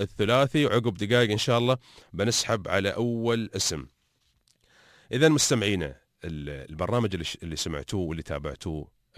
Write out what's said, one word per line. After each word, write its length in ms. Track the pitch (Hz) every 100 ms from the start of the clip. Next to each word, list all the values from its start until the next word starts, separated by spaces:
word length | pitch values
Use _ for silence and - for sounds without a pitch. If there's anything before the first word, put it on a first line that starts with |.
الثلاثي. 640 | 101 - 104 127 139 156 143
عقب 280 | 113 117
دقائق 360 | 90 107 123 113
إن 80 | 104
شاء 200 | - 120
الله 180 | 120 131 - - -
بنسحب 560 | 80 110 - - 113 82
على 200 | 95 98
أول 640 | 104 120 117 117 117 107 98
اسم. 300 | - 78 64 _ _ _ _ _ _ _ _ _ - - -
إذن 200 | 123 156
مستمعينا، 640 | 147 - 127 104 95 73 65 _ _
ال-، 460 | 85 76 73 69 67
البرنامج 420 | 78 90 120 110
اللي 120 | 92
ش-، 140 | 82 -
اللي 140 | 85 78
سمعتوه 440 | 87 73 - 101
واللي 220 | 85 82
تابعتوه، 800 | - 73 73 69 92 78 71 _ _